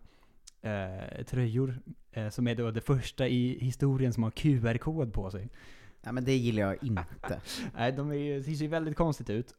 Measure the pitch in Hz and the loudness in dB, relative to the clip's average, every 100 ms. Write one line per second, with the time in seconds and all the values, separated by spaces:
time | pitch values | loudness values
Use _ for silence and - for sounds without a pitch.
0 | - - - - - - 110 104 92 92 | -10 -20 -20 -20 -20 -8 -4 -2 -4 -6
1 | - - - 127 120 120 131 123 - - | -8 -8 -4 0 2 2 0 -2 -10 -18
2 | - 117 107 - 120 117 117 110 - 135 | -10 -6 -4 0 2 2 0 0 2 2
3 | - - 127 123 123 - 127 - 139 131 | 2 0 2 4 2 0 -2 2 2 4
4 | 127 113 110 - 156 131 113 117 156 160 | 2 2 0 2 4 4 4 2 0 -2
5 | 117 104 95 95 113 - - - - - | -2 -2 -4 -6 -8 -12 -18 -20 -20 -14
6 | 110 127 123 131 120 107 98 - 131 92 | -6 -2 2 4 4 4 2 0 0 -2
7 | 80 - 104 98 - - 247 - 123 131 | -2 -8 -6 -6 -6 -8 -6 -2 -2 0
8 | 147 143 147 139 135 151 151 165 156 143 | -2 -2 -2 -2 -4 -2 0 0 0 2
9 | 165 135 117 107 - | 2 2 -2 -2 -2